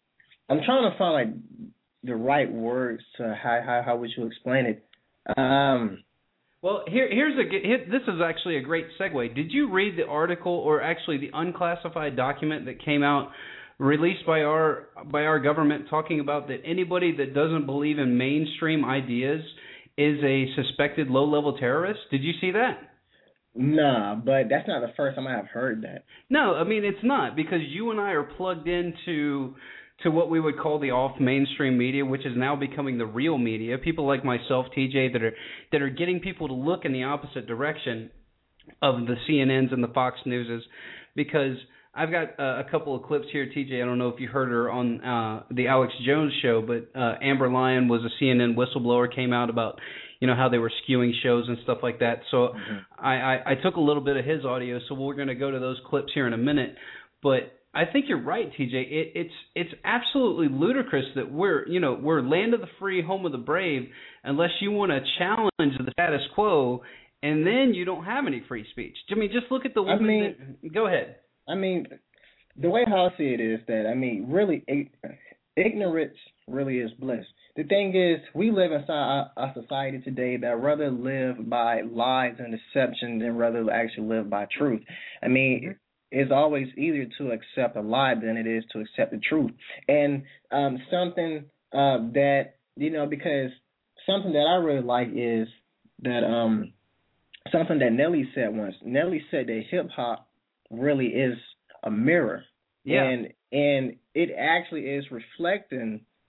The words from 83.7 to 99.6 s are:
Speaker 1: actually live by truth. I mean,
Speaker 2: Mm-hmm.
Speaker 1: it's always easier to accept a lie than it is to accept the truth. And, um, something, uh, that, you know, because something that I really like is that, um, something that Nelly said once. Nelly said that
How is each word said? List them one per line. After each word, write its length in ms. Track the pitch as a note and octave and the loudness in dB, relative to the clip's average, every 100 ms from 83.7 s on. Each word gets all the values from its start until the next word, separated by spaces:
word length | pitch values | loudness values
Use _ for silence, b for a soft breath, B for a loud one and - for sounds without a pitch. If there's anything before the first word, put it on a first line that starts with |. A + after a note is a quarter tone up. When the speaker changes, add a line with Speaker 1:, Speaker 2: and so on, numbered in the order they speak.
Speaker 1:
actually 360 | A2+ A2+ A#2 A2 | 0 -2 -4 -2
live 220 | A2+ G#2 | -2 -2
by 160 | G#2 G2+ - | -4 -4 -2
truth. 240 | D3 A2 - B B B | 0 0 -6 B B B
I 60 | B2 | 2
mean, 320 | C3 C3+ A#2+ | 4 4 0
Speaker 2:
Mm-hmm. 80 | D3+ G3 _ _ - C3+ | -4 -12 _ _ -4 0
Speaker 1:
it's 120 | C3+ | 2
always 360 | C#3 D3+ C#3+ C3 - | 4 4 2 -4 -4
easier 300 | D#3 D3 A#2 - | -2 -2 -4 -6
to 140 | C3+ | -6
accept 440 | A2+ - - A#2 A2 | -6 -6 -2 -2 -2
a 60 | |
lie 340 | G#2+ B2 C3+ A2+ | -2 2 2 2
than 220 | A2+ A2+ | -2 -2
it 80 | A2+ | -2
is 180 | A2+ A2+ | -2 -4
to 80 | A2+ | -10
accept 320 | G#2+ - - | -8 -2 -2
the 60 | A2 | -2
truth. 340 | - D#3 A#2+ - B B B | 0 2 0 -4 B B B
And, 360 | D3 C#3+ C#3 C#3 B - | 4 4 0 -6 B -4
um, 260 | C3+ C#3 B2+ - | 0 0 -2 -4
something, 540 | F3+ F3+ F3+ E3 D#3 C#3+ _ - | -2 -2 -2 -4 -4 -10 _ -6
uh, 240 | C#3 C#3 B2 A#2 | 2 4 2 0
that, 400 | C3 C#3+ C#3 C3+ _ _ - | 2 4 4 0 _ _ -6
you 140 | D3+ | -4
know, 140 | D#3 D3 | -2 -4
because 460 | C#3+ E3+ C#3+ C3 - _ _ _ _ - | -4 -2 -2 -2 -8 _ _ _ _ -2
something 280 | G3 F#3+ | 0 2
that 140 | D3 D3+ | 2 4
I 80 | F3+ | 4
really 280 | E3 C#3 | 2 0
like 260 | A#2+ B2 A#2+ | 2 0 0
is 340 | A#2 A#2+ A#2 A2+ - _ _ _ - | -2 0 0 -2 -8 _ _ _ -8
that, 200 | B2 A#2+ | -2 0
um, 500 | A2+ A#2 A2+ G#2+ - _ _ _ _ _ _ - - | 2 2 2 2 -2 _ _ _ _ _ _ -20 -2
something 280 | E3 E3+ D#3 | 0 2 2
that 120 | B2 | 4
Nelly 380 | A#2 D#3 E3 B2+ C#3+ | 4 2 2 -2 -2
said 200 | A2+ A2 | -2 -2
once. 200 | G#2 F#2+ | -6 -8
Nelly 400 | A2+ C3 F3 E3+ - | -2 0 0 -2 -4
said 160 | D#3 B2 | -4 -2
that 160 | A2+ | -4